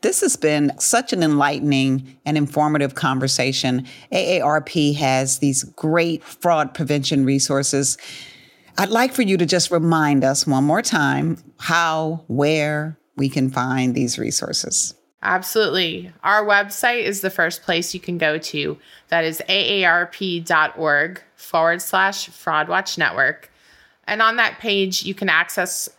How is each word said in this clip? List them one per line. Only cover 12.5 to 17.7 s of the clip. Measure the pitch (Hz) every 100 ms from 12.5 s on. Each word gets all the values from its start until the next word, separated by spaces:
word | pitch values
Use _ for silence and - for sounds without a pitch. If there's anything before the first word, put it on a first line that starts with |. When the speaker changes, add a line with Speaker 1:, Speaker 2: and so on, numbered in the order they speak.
| 156 147 151 156 156 _ -
Speaker 1:
we | 139
can | 139 131
find | 131 127 131 127 123
these | 123 -
resources. | 107 - - - - - - - _ _
Speaker 2:
Absolutely. | - 185 190 220 202 175 175 180 180 -
Our | - 208
website | 208 202 202 - 247 240
is | 208 196
the | 190
first | 190 170 175
place | -